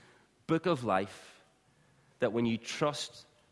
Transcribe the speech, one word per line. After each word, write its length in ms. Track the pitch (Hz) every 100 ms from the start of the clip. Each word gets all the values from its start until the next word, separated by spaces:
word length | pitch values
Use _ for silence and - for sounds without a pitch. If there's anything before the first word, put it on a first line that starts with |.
| - - _ _ -
book 180 | 160 185
of 180 | 156
life, 560 | 117 95 101 - - - - _ _ _ _ _ _ _
that 160 | 120
when 140 | 117 117
you 100 | 113
trust, 680 | - - 151 147 - - - _ _